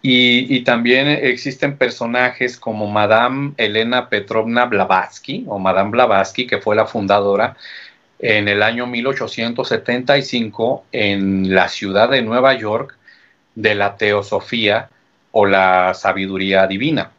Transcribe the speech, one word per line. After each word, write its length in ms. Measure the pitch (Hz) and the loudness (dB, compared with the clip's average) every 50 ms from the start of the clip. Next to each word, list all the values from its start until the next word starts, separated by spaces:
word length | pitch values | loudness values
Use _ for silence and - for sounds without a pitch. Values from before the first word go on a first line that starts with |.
Y, 540 | - 135 127 123 123 123 120 123 131 - 139 | 2 2 4 4 4 4 4 2 0 0 -2
y 80 | 123 120 | 0 2
también 440 | 135 120 117 117 120 127 131 139 | 0 0 2 2 2 2 4 4
existen 680 | 147 147 131 127 135 123 123 - 143 127 - - 143 143 | 2 0 0 0 -2 -2 -2 -6 -8 -4 -4 -4 -4 0
personajes 800 | - 131 120 - - 120 117 120 123 127 123 - - 127 123 123 | -2 -2 -2 -2 -6 -6 -2 0 0 0 -2 -2 -4 -6 -6 -6
como 300 | - - 117 110 107 107 | -8 -8 -8 -6 -4 -6
Madame 680 | 104 107 107 104 104 110 113 120 127 131 139 139 143 143 | -2 0 0 2 4 4 4 4 2 0 -2 -4 -6 -2
Elena 520 | - 113 107 104 107 113 117 123 127 123 - | -2 -2 0 0 -2 0 0 -2 -2 -2 -2
Petrovna 560 | - 104 98 - 110 110 110 117 117 120 123 | -4 -4 -4 -2 -2 -2 -2 0 0 0 0
Blavatsky, 800 | 123 113 98 92 87 95 92 92 - - - - - 143 214 262 | 2 2 0 2 2 2 0 0 -4 -12 -18 -12 -10 -10 -10 -8
o 120 | 160 107 98 | -8 -8 -2
Madame 300 | 92 95 92 95 98 104 | -2 0 2 2 0 0
Blavatsky, 560 | 107 120 127 117 104 98 95 - - - 123 | 2 2 2 4 4 2 0 0 -4 -8 -4
que 140 | 123 104 98 | -4 -4 -4
fue 160 | - 107 104 | -2 0 2
la 100 | 107 113 | 2 0
fundadora 720 | - - 113 101 98 101 104 101 101 98 98 110 123 - - - - - - - - _ _ _ _ _ _ | 0 -2 -6 0 2 2 2 2 2 2 0 0 -2 -4 -12 -20 -20 -20 -20 -20 -20 _ _ _ _ _ _
en 280 | - 120 107 107 101 | -2 0 0 2 2
el 160 | 104 101 101 104 | 0 2 2 2
año 220 | 110 117 120 123 | 0 0 -2 -6
mil 220 | 123 123 117 120 | -4 -4 -2 -2
ochocientos 640 | 135 135 - 123 107 - - 113 120 117 123 127 - | -2 -2 -4 -6 -8 -6 -6 -6 -4 -4 -6 -4 -4
setenta 480 | 123 - - - 120 123 123 123 143 | -4 -4 -2 -4 -4 -2 0 0 0
y 40 | 143 | 0
cinco 640 | 139 - - 123 117 107 - - 113 120 139 - _ _ | 0 -2 -4 -4 -4 -6 -4 -4 -2 -2 -2 -4 _ _
en 600 | - 117 104 101 101 98 98 95 98 95 95 95 95 | -4 -2 -2 0 0 0 0 0 0 0 0 2 4
la 140 | 92 90 | 2 2
ciudad 420 | 87 - - 101 98 95 101 110 123 | 2 -2 -8 -6 -2 2 2 2 4
de 120 | 139 131 | 2 0
Nueva 320 | 113 110 113 127 127 135 135 | 0 0 0 2 4 2 2
York 420 | 123 110 107 107 120 143 143 - _ _ - - _ _ _ _ _ _ _ _ | 2 -2 -4 -4 -4 -4 -8 -14 _ _ -20 -20 _ _ _ _ _ _ _ _
de 200 | 113 107 107 104 | -2 0 0 0
la 220 | 101 101 101 101 | 2 -2 -4 -2
teosofía 920 | - 113 104 101 101 98 - 104 95 - - 120 117 110 101 104 113 - _ _ _ _ _ _ _ _ _ | -2 -2 0 0 0 -2 -2 -6 -6 -4 -4 -4 -2 0 0 0 0 -4 _ _ _ _ _ _ _ _ _
o 140 | - 220 202 | 2 2 4
la 480 | 98 98 - 190 - - 92 92 92 92 | 4 4 4 4 4 4 4 2 2 -2
sabiduría 720 | - - 98 95 95 95 95 95 95 95 95 95 95 95 | -2 -2 -2 -2 -2 -4 -4 -4 -4 -2 2 2 2 2
divina 440 | 92 95 98 123 156 156 113 80 - _ | 2 0 -4 -2 -2 -2 -2 -4 -8 _